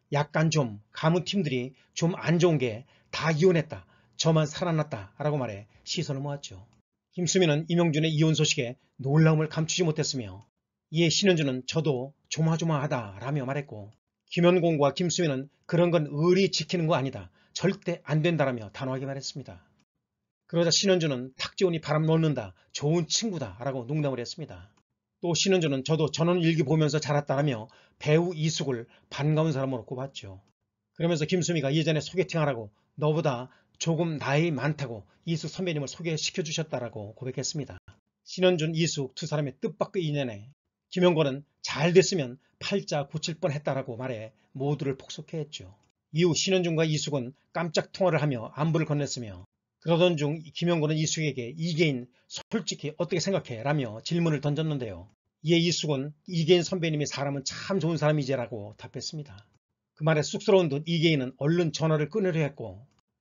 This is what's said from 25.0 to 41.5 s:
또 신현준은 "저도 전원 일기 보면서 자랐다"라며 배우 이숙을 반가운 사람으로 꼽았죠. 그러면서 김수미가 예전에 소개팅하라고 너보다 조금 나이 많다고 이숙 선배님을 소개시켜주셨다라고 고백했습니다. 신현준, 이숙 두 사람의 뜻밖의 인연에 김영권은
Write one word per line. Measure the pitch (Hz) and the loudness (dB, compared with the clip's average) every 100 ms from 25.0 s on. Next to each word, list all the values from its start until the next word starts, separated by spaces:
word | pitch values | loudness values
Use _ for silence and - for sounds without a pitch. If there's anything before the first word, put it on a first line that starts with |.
| _ _ | _ _
또 | 175 | -2
신현준은 | 156 196 185 160 135 131 | 0 4 4 2 0 0
"저도 | 156 151 | 0 0
전원 | 143 165 180 | 2 2 4
일기 | 165 160 | 2 2
보면서 | 135 160 151 151 | 2 2 2 0
자랐다"라며 | 147 143 147 135 151 113 110 - _ _ | 0 -2 0 0 0 -2 -8 -18 _ _
배우 | 143 156 175 165 | 2 4 2 0
이숙을 | 156 156 139 120 120 _ _ | -2 -2 -2 -4 -6 _ _
반가운 | - 147 156 160 | -2 0 2 2
사람으로 | 131 135 131 104 | 0 -2 -4 -8
꼽았죠. | 127 139 - 101 95 _ _ _ _ _ - | -10 -10 -12 -16 -18 _ _ _ _ _ -4
그러면서 | 165 165 | 0 0
김수미가 | 156 180 160 170 135 151 | 0 0 0 0 2 0
예전에 | 156 156 | 2 0
소개팅하라고 | - 180 175 165 147 120 104 _ _ - | -2 -4 -2 0 0 -2 -8 _ _ -2
너보다 | 151 147 147 120 131 _ _ _ | 0 2 0 -2 -8 _ _ _
조금 | 165 156 170 151 | -2 0 0 -2
나이 | 131 143 170 | 0 2 2
많다고 | 139 139 147 135 113 - _ - | 0 -2 -2 -6 -8 -14 _ -6
이숙 | 165 156 | -4 -4
선배님을 | - 185 151 135 | -6 -4 -4 -6
소개시켜주셨다라고 | - 170 156 - - 160 160 156 131 120 110 104 - | -6 -4 -4 -4 -4 -4 -4 -4 -6 -6 -8 -12 -10
고백했습니다. | 131 131 131 156 135 92 - - _ _ | -8 -6 -6 -6 -8 -12 -18 -20 _ _
신현준, | - - 185 180 160 160 | -16 2 4 4 0 2
이숙 | 165 156 135 - | 0 0 -6 -6
두 | 156 | -4
사람의 | 151 143 - | -2 -4 -4
뜻밖의 | 214 160 - - 156 | -8 -4 -4 -2 -2
인연에 | 147 131 104 110 _ _ _ _ | -2 -4 -8 -16 _ _ _ _
김영권은 | 180 180 160 147 135 - | 4 4 6 2 -2 -10